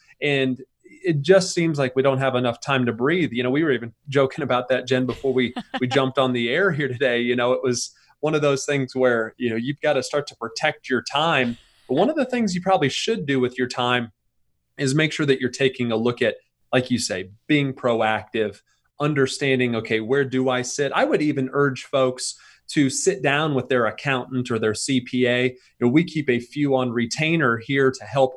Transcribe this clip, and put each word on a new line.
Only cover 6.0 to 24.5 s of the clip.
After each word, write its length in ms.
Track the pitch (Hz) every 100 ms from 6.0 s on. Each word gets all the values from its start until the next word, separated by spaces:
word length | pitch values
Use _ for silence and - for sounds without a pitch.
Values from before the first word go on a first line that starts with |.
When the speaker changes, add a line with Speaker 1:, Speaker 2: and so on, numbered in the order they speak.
| 131 139
Speaker 1:
on 140 | 131
the 180 | 123 117
air 220 | 147 196
here 160 | 147 139
today. 340 | 120 131 120
You 140 | 120 123
know, 160 | 123
it 100 | 127
was 320 | 131 120 - - _ _
one 120 | 151
of 80 | 151
those 240 | 143 139 -
things 300 | 143 127 127
where, 400 | 127 117 110 -
you 120 | 120
know, 80 | 113
you've 240 | 123 143
gotta 220 | 151 135
start 240 | - 147 143
to 80 | -
protect 520 | 113 - 156 - -
your 120 | 123
time. 560 | - 143 165 147 120 117 _ _ -
But 60 | 131
one 140 | 226
of 60 | 311
the 100 | 254
things 300 | 247 214 180
you 60 |
probably 280 | 185 185 139
should 360 | - - 220 139
do 160 | 135
with 160 | 123 123
your 100 | 123
time 460 | - 123 123 113 - _ _ _ _ _ -
is 180 | 139 147
make 160 | 156
sure 140 | - 143
that 140 | 131
you're 100 | 123
taking 420 | - 135 127 120
a 40 | 113
look 260 | 117 120
at, 140 | 113 - _ _ _
like 180 | 127 127
you 80 | 117
say, 320 | - 95 92 104 -
being 260 | 147 139
proactive, 880 | 131 123 113 110 107 101 110 107 - _ _ _ -
understanding, 760 | 147 139 131 - 139 131 123 117
okay, 240 | 117 110
where 240 | 110 139
do 260 | 127 131 131
I 120 | 123
sit? 300 | 123 - 139
I 100 | 170
would 180 | 302 208
even 280 | 151 135 131
urge 320 | 143 143 127
folks 520 | - 139 131 127 - - - _ -
to 200 | 160 135
sit 320 | - 190 143
down 320 | 143 143 156
with 140 | 135 123
their 180 | 127 107
accountant 640 | - 143 127 123 131
or 80 | 123